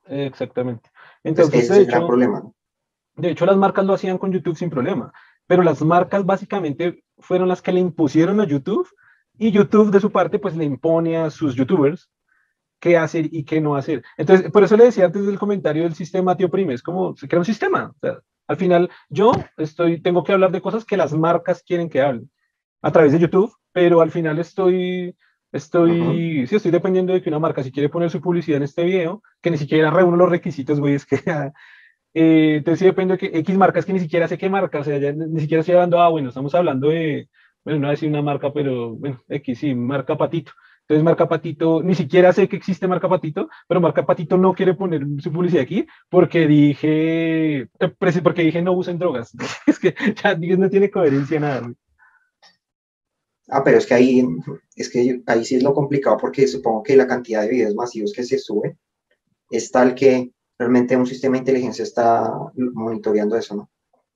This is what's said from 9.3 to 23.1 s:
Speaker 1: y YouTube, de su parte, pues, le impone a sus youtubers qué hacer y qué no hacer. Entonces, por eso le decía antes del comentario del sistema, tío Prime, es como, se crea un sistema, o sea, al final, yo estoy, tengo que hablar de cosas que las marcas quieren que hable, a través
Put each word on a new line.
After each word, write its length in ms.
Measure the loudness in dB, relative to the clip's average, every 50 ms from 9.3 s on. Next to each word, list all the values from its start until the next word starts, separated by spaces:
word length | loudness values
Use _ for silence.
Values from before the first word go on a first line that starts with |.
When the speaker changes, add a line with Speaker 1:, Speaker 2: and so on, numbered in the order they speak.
| _ -4
Speaker 1:
y 120 | -2 2
YouTube, 400 | 2 2 2 4 4 4 4 4
de 80 | 4 2
su 120 | 2 2
parte, 280 | 0 0 0 0 -2 -4
pues, 160 | -4 -6 -4
le 100 | -4 -4
impone 520 | -4 -4 -2 -2 0 0 0 0 0 -2
a 120 | -2 -4 -4
sus 260 | -4 -4 -4 -4 -2
youtubers 540 | -2 0 0 2 2 2 0 0 -4 _ _ _ _ _ _ _ _ _ _ _ _ _ _ _ _
qué 180 | 0 2 2
hacer 300 | 2 2 0 -2 -4 -4 -4
y 120 | -6 -8 -6
qué 160 | -4 -2 -2
no 140 | 0 0 -2
hacer. 280 | -2 -4 -4 -6 -6 -8 -12 _
Entonces, 340 | -6 4 4 4 4 4 4
por 120 | 4 4 6
eso 140 | 6 8
le 80 | 6 6
decía 200 | 6 6 4 2
antes 200 | 2 0 -2 -4
del 140 | -4 -4 -2
comentario 440 | -2 -2 -2 -2 -2 -2 -2 -2 -2
del 120 | -4 -4
sistema, 420 | -8 -10 -6 -4 -2 0 0 0
tío 120 | 0 -2 -2
Prime, 240 | 0 -2 -2 -2 -4
es 100 | -6 -8
como, 320 | -8 -6 -4 -4 -6 -6
se 120 | -10 -6
crea 120 | -2 -2 0
un 60 | 0
sistema, 460 | 0 -2 -2 -2 -2 -2 -2 -4 -8 -12
o 40 | _
sea, 200 | -8 -8 -8 -8 _ _ _ _ _
al 100 | -8 -4
final, 320 | -2 2 2 2 2 2 0 -4 -14 _ _
yo 220 | -2 2 2 2 2 0 -4 -10 _
estoy, 440 | -10 -10 -8 -4 -2 0 0 0 -2
tengo 220 | -2 0 0 0 0
que 100 | 0 2
hablar 180 | 2 2 2
de 100 | 0 -2
cosas 240 | -4 -6 -6 -6 -4
que 120 | -4 -2
las 160 | -2 0 0 0
marcas 500 | 0 0 0 0 0 -2 -4 -6 -6 _
quieren 260 | -6 -4 -4 -4 -4
que 120 | -2 -2
hable, 220 | 0 0 -2 -6 -10 -16 _ _ _ _ _ _ _ _ _ _ -4
a 80 | 2
través 200 | 4 4 6 6